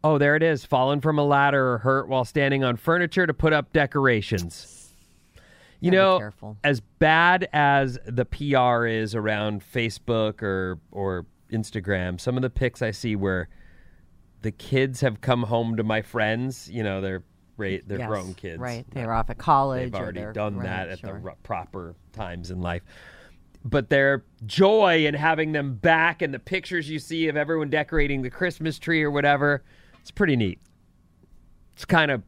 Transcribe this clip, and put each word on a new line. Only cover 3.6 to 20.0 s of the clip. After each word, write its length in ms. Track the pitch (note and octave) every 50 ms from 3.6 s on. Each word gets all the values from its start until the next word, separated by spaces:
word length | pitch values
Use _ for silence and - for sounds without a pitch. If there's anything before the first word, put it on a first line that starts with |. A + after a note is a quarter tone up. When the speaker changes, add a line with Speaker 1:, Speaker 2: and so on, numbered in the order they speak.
| C#3 _ _
Speaker 1:
decorations. 1200 | D#3+ C#3+ B2+ - D3 C3+ C3 A#2+ G#2+ G2 - - F#2+ F2 E2+ - - - - - - - - _ _ _ _ _ _ _ _ _ - _ _ - _ - _ _ _
You 100 | - E3+
Speaker 2:
Gotta 60 | F#3
be 0 |
Speaker 1:
know, 220 | F#3+ F#3+ F#3+ F#3 F#3
Speaker 2:
careful. 400 | G#2 G#2+ - _ - G#2+ G#2+ G#2 -
Speaker 1:
as 180 | C#3+ C#3+ A#2+
bad 680 | - _ _ _ E3 D#3 D#3 D#3+ E3+ F3 F3+ F#3 F3+ - -
as 440 | D3+ D3 C#3+ C#3+ C#3 C3+ C3 A#2+ B2 -
the 200 | - B2 B2 A#2+
P 280 | - - - D3 D3 C#3
R 320 | C3 B2 B2 A#2+ A#2 A#2
is 280 | A2+ A2+ A2 A2 G#2 G#2
around 480 | A#2 G#2 G#2+ G#2+ G#2 G#2+ G#2+ G#2 G2+ -
Facebook 800 | - - B2+ A#2 A2+ G#2 - _ - A#2 A2+ A2 G#2+ G#2 - -
or, 360 | G2+ G2 F#2+ F#2 F#2 F#2 D#2 _ _
or 340 | - G2+ G2 G2 F#2 F2+ E2 - _ _ _ _
Instagram, 680 | - A2 G#2 - - A2 F2+ F#2+ G2+ F#2 F2+ F2+ F2+ F2
some 160 | - B2+ B2
of 60 | B2+ B2+
the 80 | B2+
pics 320 | - - C3 B2 A#2+ - B2+
I 80 | A2
see 260 | G#2 - - A#2 G#2+
where 320 | G2+ G2 G2 F#2 F2+ F2 - - - - - - - - - - - - _ _ _ _ _ _ _ -
the 80 | A2 G2+
kids 480 | _ - - C3+ C3 C3+ C3+ B2+ -
have 220 | - C3 G#2+ - -
come 220 | C3+ B2+ A#2+ A#2
home 320 | G2+ A#2 A#2 A#2 A2+ A2+
to 60 | A2 A2
my 200 | A2 A2 A2 G#2+
friends, 680 | - - A#2+ G#2+ G#2+ A2 A2+ B2+ C3 B2+ - - -
you 120 | F#2+ A#2 A2
know, 180 | G#2 F#2+ F#2+
they're 220 | F#2+ F#2+ F#2+ F#2 - _ _ _ _ _ _
ra-, 220 | - G#2+ F#2+ F#2+ F#2 -
they're 140 | F#2+ G2+ G2+
Speaker 2:
Yes, 80 | B2 A2
Speaker 1:
grown 260 | G#2+ G2+ F2+ F#2 F#2
kids. 240 | - - F#2+ E2 E2+
Speaker 2:
right. 260 | B2 B2 A#2+ A#2 A2+ -
Speaker 1:
Not 60 | -
Speaker 2:
They're 180 | C3+ A#2+ A2+ A2+
off 160 | A2+ A2+ -
at 80 | A#2+ -
college 540 | - - D3+ C#3 C#3 C#3 C3 B2+ B2+ B2 A2+
Speaker 1:
They've 80 | F#2+